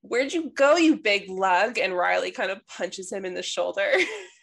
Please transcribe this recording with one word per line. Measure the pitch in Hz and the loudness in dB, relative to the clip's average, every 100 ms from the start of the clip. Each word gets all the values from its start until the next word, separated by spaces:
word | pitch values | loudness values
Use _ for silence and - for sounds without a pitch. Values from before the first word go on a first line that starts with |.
"Where'd | 202 233 277 | -2 -2 0
you | 339 311 | -2 -6
go, | - 277 330 | 2 4 6
you | 320 294 | 6 4
big | 214 202 180 | 2 0 -2
lug?" | 185 190 180 220 233 | -2 2 4 2 0
And | 190 180 | -2 0
Riley | 180 180 185 | 2 0 -2
kind | 185 196 | -4 -6
of | 196 _ | -6 _
punches | - 180 180 185 | -10 -8 -8 -10
him | 202 | -8
in | 190 | -8
the | 180 | -8
shoulder. | 175 - 180 175 196 381 359 427 381 _ | -8 -4 -4 0 0 2 0 -4 -14 _